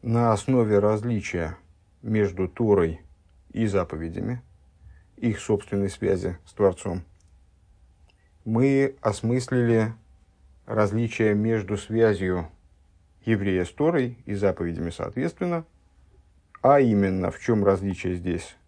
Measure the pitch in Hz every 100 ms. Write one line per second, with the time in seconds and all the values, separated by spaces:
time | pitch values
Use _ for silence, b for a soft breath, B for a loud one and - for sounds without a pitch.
0 | 123 117 117 107 - 131 110 104 104 107
1 | 117 113 - 90 82 - _ _ _ _
2 | - 110 101 92 92 - 117 98 85 80
3 | - _ _ _ _ - 110 98 85 78
4 | 82 85 101 123 - _ _ _ b b
5 | b - 120 104 - 104 - 101 98 -
6 | 98 92 90 87 - - 98 90 - 87
7 | 85 _ _ _ _ _ _ _ _ _
8 | _ _ _ _ - 113 135 135 135 -
9 | 113 104 113 123 123 127 120 117 110 113
10 | _ _ _ _ _ _ - 107 104 107
11 | 117 - 107 104 110 113 95 104 - 113
12 | 113 98 92 90 82 _ _ _ _ _
13 | _ _ - 110 98 92 87 - 147 208
14 | 123 120 - 101 101 92 85 82 85 -
15 | - - 143 - 180 170 160 _ _ _
16 | _ _ _ _ _ - 127 143 127 104
17 | 98 95 92 - - 110 98 98 98 90
18 | 90 90 92 82 - -